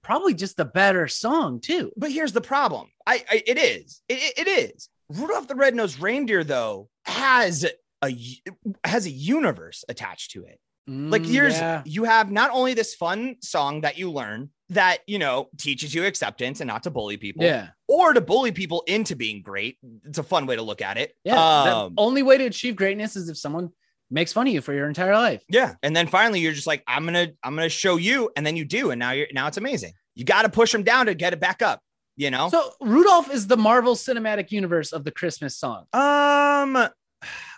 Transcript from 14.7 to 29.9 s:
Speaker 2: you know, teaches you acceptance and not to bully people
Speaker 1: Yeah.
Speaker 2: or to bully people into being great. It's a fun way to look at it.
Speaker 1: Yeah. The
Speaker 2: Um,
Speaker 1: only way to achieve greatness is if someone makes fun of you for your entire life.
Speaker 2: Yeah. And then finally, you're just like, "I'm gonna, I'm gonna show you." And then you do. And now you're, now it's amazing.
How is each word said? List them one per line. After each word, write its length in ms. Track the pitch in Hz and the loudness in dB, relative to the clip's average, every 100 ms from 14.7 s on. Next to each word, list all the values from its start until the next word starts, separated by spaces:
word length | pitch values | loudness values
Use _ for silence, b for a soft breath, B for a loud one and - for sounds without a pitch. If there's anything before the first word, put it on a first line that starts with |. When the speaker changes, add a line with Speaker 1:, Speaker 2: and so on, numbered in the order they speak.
| 185 185 170 - | 2 4 2 -2
Speaker 2:
you 100 | 202 | -2
know, 300 | 143 127 135 - | 0 0 -4 -8
teaches 340 | 147 135 147 | -6 -6 -4
you 120 | 165 | -2
acceptance 560 | 190 - 107 104 123 123 | -2 -2 -6 -4 -8 -6
and 80 | 135 | -8
not 160 | 110 | -6
to 60 | 180 | -6
bully 260 | 123 107 104 | -6 -8 -8
people 260 | 104 151 | -10 0
Speaker 1:
Yeah. 280 | 170 131 90 _ - | 0 0 -6 _ 0
Speaker 2:
or 240 | 302 349 | 4 6
to 80 | 247 | 4
bully 320 | 151 226 254 | 4 2 2
people 320 | 170 180 165 - | -4 -6 -6 -2
into 300 | 208 220 139 | -2 -2 -6
being 260 | 110 104 | -6 -8
great. 360 | 92 98 110 - 127 113 | -10 -8 -8 -10 -20 -20
It's 140 | 143 151 | -12 -10
a 40 | |
fun 240 | 143 175 135 | -2 -2 0
way 80 | |
to 80 | 117 | -4
look 180 | 110 104 | -4 -8
at 160 | 98 104 | -6 -6
it. 160 | 139 _ | -8 _
Speaker 1:
Yeah. 100 | - | 2
The 420 | 233 160 151 143 117 | 4 6 6 4 2
Speaker 2:
Um, 180 | 95 87 | -2 0
Speaker 1:
only 240 | 214 269 | 2 2
way 160 | 269 269 | 6 6
to 60 | |
achieve 320 | 254 - 247 196 | 6 -4 -8 -2
greatness 400 | 196 202 214 202 | -2 -2 -6 -8
is 120 | 170 | -10
if 80 | 160 | -8
someone 340 | - 160 175 _ _ _ _ | -8 -6 -8 _ _ _ _
makes 200 | 143 170 | -2 0
fun 140 | 214 262 | 0 0
of 60 | |
you 80 | 185 | 0
for 120 | - | -2
your 140 | 143 147 | -4 -4
entire 280 | 151 185 | -2 2
life. 280 | 208 233 117 _ | 4 2 -2 _
Speaker 2:
Yeah. 260 | 220 254 - | 2 2 -2
And 120 | 143 160 | -2 0
then 100 | 170 | 2
finally, 320 | 185 226 196 | 4 4 2
you're 140 | 160 | 0
just 160 | 147 160 | -2 -4
like, 160 | 147 - | -4 -2
"I'm 180 | 131 | -4
gonna, 280 | 165 175 175 175 | 0 0 -2 -4
I'm 140 | 123 151 | -8 -4
gonna 120 | 160 | -4
show 280 | 160 190 170 | 0 0 0
you." 340 | 185 269 226 - | 2 0 0 -2
And 100 | 151 | -4
then 100 | 165 | -4
you 80 | |
do. 280 | 143 214 254 | -4 -2 -2
And 80 | 120 | -2
now 100 | 120 | -2
you're, 160 | 135 147 | -2 -4
now 160 | 135 143 | -4 -4
it's 80 | 170 | -4
amazing. 380 | 240 262 85 | -6 -6 -8